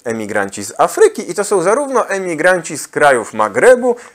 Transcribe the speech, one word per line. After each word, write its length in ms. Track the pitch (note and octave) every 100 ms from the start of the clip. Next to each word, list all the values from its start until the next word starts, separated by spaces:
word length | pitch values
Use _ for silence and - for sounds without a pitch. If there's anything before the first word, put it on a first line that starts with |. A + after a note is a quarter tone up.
emigranci 640 | A#2+ A2+ G#2 G#2 G2 G#2 G2
z 80 | -
Afryki 540 | F3 - G#4+ - -
i 40 | F#3+
to 80 |
są 180 | G3 G3
zarówno 480 | F3 B3 C#4 A#3+ -
emigranci 680 | G3 F#3 D3+ F3+ F#3 D#3+ C#3+
z 100 | -
krajów 460 | D3 D3 B2 G2+
Magrebu, 640 | A2 G#2+ G#2+ G#3+ B3 B3 - -